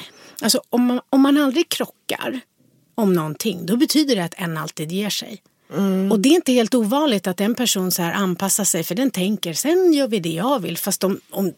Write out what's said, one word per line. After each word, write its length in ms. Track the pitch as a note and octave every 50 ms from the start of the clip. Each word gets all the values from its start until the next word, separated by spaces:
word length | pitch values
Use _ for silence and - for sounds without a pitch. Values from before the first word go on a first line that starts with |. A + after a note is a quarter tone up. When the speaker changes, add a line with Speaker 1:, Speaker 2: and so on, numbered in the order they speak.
| - - - - - - - -
Speaker 1:
alltså 200 | G3+ A3 - B3 - _
om 160 | - B3 B3
man, 160 | B3 B3 B3 - _
om 120 | - C4+
man 160 | C4+ C#4+ C#4
aldrig 320 | D4+ D4 C4+ A#3+ D#4+ F4 -
krockar, 720 | - - A#3+ - - _ _ - - - - - C4 B3 - _ _ _ _ _ _ _ _ _ _
om 160 | - A3 G3 F3+
någonting, 520 | E3+ D#3 D#3 D3 - - A3+ F3 F3 E3+
då 120 | E3 A3
betyder 380 | B3 D#4 - - D4+ D#4 C#4 A#3+
det 80 | F#3+ E3+
att 100 | E3 -
en 200 | - F3+ E3+ D#3+
alltid 340 | D#3 D3+ D#3+ - - D#3 D#3
ger 180 | F3 G3 G#3 G3
sig. 320 | - - - - G#3 - _ _ _ _ _ - -
Speaker 2:
Mm. 380 | G3+ G3 G3 F#3 F#3+ F#3+ G3
Speaker 1:
Och 80 | A3 G3+
det 100 | F#3+ C#4
är 40 | E4
inte 180 | F#4 - - B3+
helt 200 | B3 A3+ G3 -
ovanligt 520 | B3 A3 G3 C4 C#4+ D#4 D4 G#3+ F#3+ -
att 140 | F#3+ F3+ -
en 140 | G3 A3 A#3+
person 360 | - B3 - - G3 F#3 F#3
så 100 | F3 -
här 120 | E3+ E3+ -
anpassar 500 | G3+ G3 F3+ F3 - G3 F#3+ - - F#3+
sig, 200 | - - E3 E3
för 120 | - F3
den 160 | A3 C#4 C4
tänker, 420 | - F#3 F3+ G3+ G#3+ - - E3+ D#3+
"Sen 400 | - - C#4+ F4 F#4 F#4 F4 D#4
gör 140 | C#4 C#4
vi 120 | A3 A3+ G3+
det 100 | E3 E3
jag 300 | D#3+ E3 G3+ C4 C#4+ A#3+
vill", 180 | E3+ - E3+
fast 240 | - - G3+ F#3 -
de, 180 | - F#3+ G3 - - _
om 240 | - F#3+ G3 F3 -